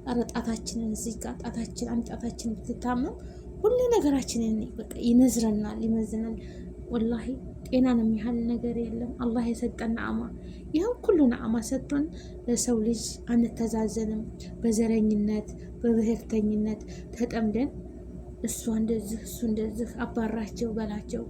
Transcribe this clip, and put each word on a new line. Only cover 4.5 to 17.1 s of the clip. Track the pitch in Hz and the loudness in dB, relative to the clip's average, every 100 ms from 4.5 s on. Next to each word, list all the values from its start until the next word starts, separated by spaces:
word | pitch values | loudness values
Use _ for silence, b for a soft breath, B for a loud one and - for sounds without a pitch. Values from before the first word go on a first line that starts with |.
| 214 - | 0 -2
በቃ | - - - | -8 -10 -2
ይነዝረናል፣ | 240 240 254 233 220 208 208 220 | 6 8 8 6 2 2 -2 -2
ይመዝናል። | 226 226 214 220 226 226 B B B - - | 0 2 0 -2 -4 -6 B B B -12 -4
ወላሂ | 233 226 233 233 262 - - | 0 0 0 -4 -6 -8 -12
ጤናን | - 254 262 233 | 0 4 6 6
የሚያህል | 220 214 226 233 233 | 4 2 0 0 0
ነገር | 233 240 233 | 0 -2 -2
የለም። | 226 226 240 - | -2 -4 -6 -2
አላህ | 240 233 | 0 0
የሰጠን | 233 226 233 - 226 | 0 0 -2 -2 -2
ነዓማ፣ | 226 214 226 233 175 B B B | -2 -2 -2 -4 -8 B B B
ይኸው | 311 415 494 | 2 2 2
ሁሉ | - 359 262 | 4 6 6
ነዓማ | 240 226 233 | 4 0 0
ሰጥቶን | 214 269 - 285 320 B B B | 0 -4 0 -2 -2 B B B
ለሰው | - 233 - 226 | -2 0 2 2
ልጅ | 214 226 - - - | 2 0 -4 -8 2
አንተዛዘንም። | 233 233 - 226 220 214 226 220 220 - - B - | 4 4 0 -2 0 0 0 -2 -4 -6 -10 B -2
በዘረኝነት | 233 220 226 226 214 208 208 214 - - B - | 2 4 4 4 4 4 2 0 -4 -12 B -2
በብሔርተኝነት | 240 226 220 220 - 220 208 214 214 269 - B B | 2 4 4 0 0 0 2 2 0 -2 -8 B B